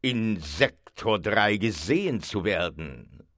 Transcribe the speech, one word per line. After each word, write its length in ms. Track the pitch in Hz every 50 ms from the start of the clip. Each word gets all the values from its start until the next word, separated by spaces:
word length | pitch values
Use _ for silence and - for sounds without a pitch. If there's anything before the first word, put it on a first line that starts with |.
in 380 | - 131 123 117 113 110 107 90
Sektor 760 | 78 - - - 147 123 - _ _ - _ - - 110 110 104
drei 380 | 82 107 101 101 104 107 107
gesehen 640 | 104 104 113 104 82 80 87 127 175 202 180 135 107
zu 240 | - - - 104 85
werden. 800 | 104 98 85 87 87 69 78 80 73 65 60 57 - - - - _ _